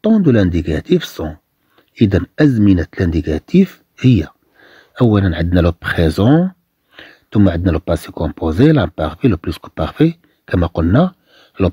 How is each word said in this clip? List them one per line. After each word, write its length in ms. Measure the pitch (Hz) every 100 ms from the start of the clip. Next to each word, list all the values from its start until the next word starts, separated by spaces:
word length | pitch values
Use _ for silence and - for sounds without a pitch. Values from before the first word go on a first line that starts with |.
temps 160 | 214 220
de 120 | 165
l'indicatif 720 | 113 92 87 85 76 - 180
sont، 320 | - - 80 78 _ _ _ _ _ -
إذا 200 | 104 - - -
أزمنة 480 | 147 117 101 90 80 -
الانديكاتيف 840 | 87 82 80 78 - 185 190 - _ -
هي 280 | 131 107 76 _ _ _ - - _ -
أولا 360 | 120 104 98 80
عندنا 220 | 85 90
لو 140 | 87 -
بريزون، 680 | - - 80 78 110 160 185 - _ _ _ - - _ _
ثم 160 | 107 95
عندنا 220 | 85 90
لو 80 | 76 -
باسي 240 | 82 -
كومبوزي، 600 | - 80 - 82 80 151
لامبارفي، 560 | 151 90 - 76 - 127
لو 100 | 90
بلوس 140 | - -
كو 120 | - -
بارفي 360 | 80 - 165 165 _ _ -
كما 200 | 92 85
قلنا، 460 | - 82 120 180 - _ _ _ -
لو 120 | 90